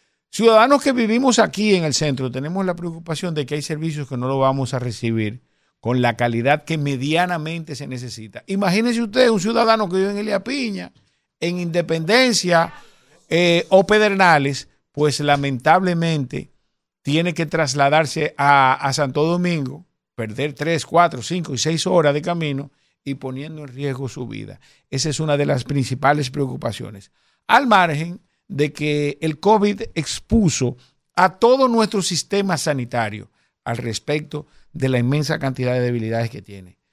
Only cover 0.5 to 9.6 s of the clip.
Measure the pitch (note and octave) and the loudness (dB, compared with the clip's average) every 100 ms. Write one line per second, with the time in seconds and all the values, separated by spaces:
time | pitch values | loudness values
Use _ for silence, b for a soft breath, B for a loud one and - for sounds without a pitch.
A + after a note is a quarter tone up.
0.5 | A3 B3 C#4+ C#4+ B3 A3 A#3 C4+ A#3 F#3 | 6 6 4 2 0 2 2 2 2 2
1.5 | F#3+ G#3+ F#3 D#3 C3 D3+ C3 C3 C3 D3 | 2 2 2 2 -2 -2 -2 -4 -6 -6
2.5 | F#3 F#3 E3+ E3+ E3 E3 D#3 F3+ D#3 C3 | -4 -4 -4 -8 -10 -10 -6 -4 -4 -4
3.5 | D3 C#3+ D3+ E3 D3+ C#3 B2+ B2+ C3+ C3+ | -6 -6 -6 -6 -6 -8 -6 -2 0 0
4.5 | C3+ B2+ C3 B2 G#2+ A#2 A2+ G#2+ A#2+ _ | 0 -2 -4 -6 -4 -4 -2 -4 -6 _
5.5 | _ _ _ A2+ B2+ A#2+ A#2 A#2+ A#2 B2 | _ _ _ -4 0 0 0 -2 0 0
6.5 | D3+ - D#3+ C#3+ C3 C#3 D#3 F3+ E3+ D3+ | 0 -2 -4 -4 -4 -2 -2 -2 -4 -6
7.5 | E3 D#3 C3 C#3 B2+ B2 A2 A2 A2+ - | -10 -10 -12 -10 -10 -12 -14 -16 -16 -6
8.5 | G3 G3 F#3+ A#3+ A#3 A#3 B3+ B3 A3 G3 | -2 0 2 0 -2 -2 4 4 4 0
9.5 | A#3 | 2